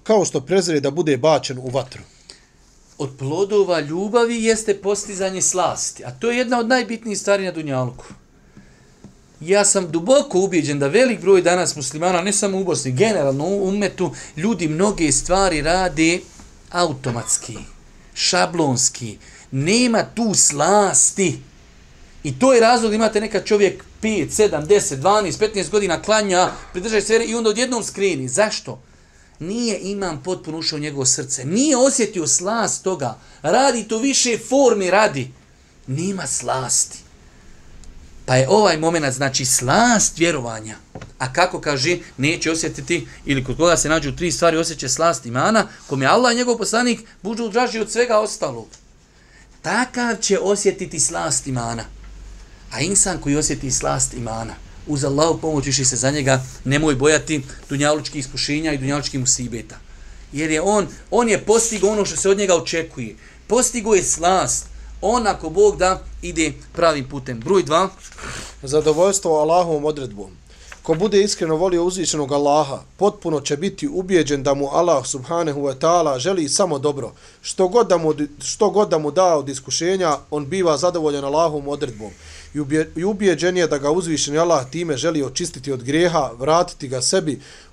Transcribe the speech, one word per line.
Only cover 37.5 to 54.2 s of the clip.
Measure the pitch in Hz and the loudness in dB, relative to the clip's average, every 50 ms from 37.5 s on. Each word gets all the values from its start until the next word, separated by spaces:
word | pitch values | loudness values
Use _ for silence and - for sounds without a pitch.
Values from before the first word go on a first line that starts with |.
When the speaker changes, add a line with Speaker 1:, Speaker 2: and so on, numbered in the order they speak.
| - - - - - - - - - - - - - - - | -20 -20 -20 -20 -20 -20 -20 -20 -20 -20 -20 -20 -20 -14 -4
Speaker 2:
Pa | - 127 | 0 2
je | 131 131 135 | 2 4 4
ovaj | 190 214 214 190 165 156 | 6 6 6 6 4 2
momenat, | 156 165 170 165 151 135 120 | 0 0 0 0 0 -2 -2
znači, | 123 139 135 131 - 139 | -2 -4 -2 -2 -2 -2
slast | 127 - - 127 123 147 196 233 247 233 202 - - - - | 0 -2 0 0 2 2 4 4 4 4 2 2 0 0 0
vjerovanja. | 165 175 165 139 120 117 113 110 107 107 110 - - _ - - - - - - | 0 0 0 -2 -4 -6 -8 -10 -12 -14 -16 -16 -18 _ -18 -18 -18 -16 -12 -8
A | 131 127 127 | -8 -4 0
kako | 170 180 180 - 156 | 0 0 0 0 -4
kaže, | - 156 147 135 127 165 175 170 - - - - | -4 -4 -2 -2 0 0 -2 -2 -4 -12 -8 -2
neće | 127 151 170 - - 156 | -2 -2 0 0 -2 -2
osjetiti, | 165 160 - 156 127 - 139 - 170 165 127 - - - - | -2 -2 -4 -6 -6 -8 -6 -4 -4 -4 -4 -8 -16 -14 -4
ili | - 139 135 123 | -2 -2 -2 -2
kod | 131 120 123 | -4 -2 2
koga | 156 175 165 156 | 2 4 4 2
se | - 147 | 2 0
nađu | 156 165 143 143 127 | 0 0 0 -2 -4
tri | 131 175 175 | -4 -4 -4
stvari, | 147 - 175 170 160 160 | -2 2 2 2 4 2
osjeća | 165 165 160 143 - 131 | 0 -2 -4 -8 -6 -6
slast | - - 160 170 165 127 - | -2 0 2 2 0 0 -4
imana, | 120 117 127 151 196 220 220 190 - - - - - | -6 -2 0 0 2 2 2 0 0 -4 -18 -10 -6
kome | 139 135 135 | -4 0 2
Allah | 135 170 226 254 247 233 | 4 4 4 4 2 2
i | |
njegov | 240 247 247 233 226 | 2 0 0 0 -2
poslanik | 208 - - 233 247 247 233 - - - - _ | -2 -2 0 0 2 0 0 -2 -4 -18 -20 _
budu | - 196 233 214 233 220 | -8 -8 -6 -4 -4 -2
draži | 185 233 254 233 196 226 | 0 0 0 0 0 -4
od | 214 214 | -6 -4
svega | - 226 247 240 226 214 | 0 0 0 2 2 2
ostalog. | 214 208 - - 185 147 120 117 107 - - - - - - _ _ _ _ _ _ _ - - - - - - | 2 0 -4 -6 -6 -6 -6 -8 -12 -16 -20 -20 -20 -20 -20 _ _ _ _ _ _ _ -20 -20 -20 -20 -20 -12
Takav | - 160 185 226 254 254 - 254 240 233 226 226 | -6 -4 -2 -2 -2 -2 -2 -4 -2 -2 -2 -2
će | - - 196 175 | -2 0 0 0
osjetiti | 165 190 208 196 - 196 180 - 190 - - 156 | 2 0 0 2 2 0 0 -2 -6 -8 -4 -2
slast | - - 165 170 170 160 - - - 143 | -2 -2 -2 -2 -4 -2 -2 -4 -4 -4
imana. | 131 123 117 117 117 117 110 - - - - - - - - - - - - - - - - - | -6 -4 -4 -4 -6 -6 -8 -12 -14 -18 -20 -18 -18 -18 -18 -18 -18 -20 -20 -20 -20 -20 -20 -12
A | - 117 | -6 -4
insan | 139 180 196 - - 196 175 139 | -2 0 2 2 2 0 0 -4
koji | - 147 139 | -2 0 0
osjeti | 151 151 - 151 127 135 131 | 0 0 0 -2 -4 -4 -4
slast | 117 - 143 139 139 135 127 - - | -4 -2 -2 -2 -2 0 -2 -4 -4
imana, | 123 | -8